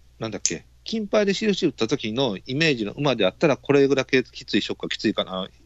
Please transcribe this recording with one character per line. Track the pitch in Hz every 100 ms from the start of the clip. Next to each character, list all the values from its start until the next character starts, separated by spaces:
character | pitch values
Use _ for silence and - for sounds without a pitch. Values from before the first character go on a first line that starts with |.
| - -
な | 113
ん |
だ | 101
っ |
け、 | - 80 - -
金 | - 226 208
牌 | 214 202
で |
印 | 190 220 190 170
打 |
っ |
た | - 110
時 | 143 113
の | 110 135 95 -
イ | 131
メ | 160
ー | 127
ジ | 104
の |
馬 | 117 143 120
で | 95
あ |
っ | -
た | 160
ら、 | 127
こ | -
れ | 139 139
ぐ | 135
ら |
い | 127 131
き | 120 - -
つ | 107
い |
シ | -
ョ | 104
ッ |
ク | 87
は |
き | -
つ | 110
い |
か | 98 101
な、 | 92 95 -